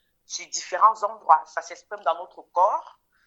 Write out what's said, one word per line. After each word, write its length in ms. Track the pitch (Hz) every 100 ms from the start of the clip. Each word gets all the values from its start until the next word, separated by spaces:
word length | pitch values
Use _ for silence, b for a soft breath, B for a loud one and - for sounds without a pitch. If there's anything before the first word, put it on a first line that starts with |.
| _ _ -
sur 200 | - 175
différents 540 | - - 180 196 226
endroits. 400 | 208 220 - 156 -
Ça 160 | -
s'exprime 400 | - 170 - 202
dans 120 | 175 165
notre 260 | 185 -
corps. 580 | - 175 196 302 - _ _ _